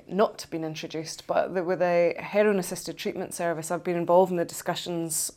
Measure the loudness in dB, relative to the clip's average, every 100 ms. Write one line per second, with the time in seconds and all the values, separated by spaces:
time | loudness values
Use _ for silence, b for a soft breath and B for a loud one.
0 | -4 2 2 0 -10 -6 -6 -8 -8 -8
1 | -8 -10 0 0 2 -2 -2 0 2 4
2 | 2 0 -2 2 4 2 -2 -8 -10 -8
3 | -6 -6 -6 -4 -4 -4 -4 -4 -2 0
4 | 6 6 6 4 -2 -4 -6 -4 -4 -4
5 | -2 -4 -4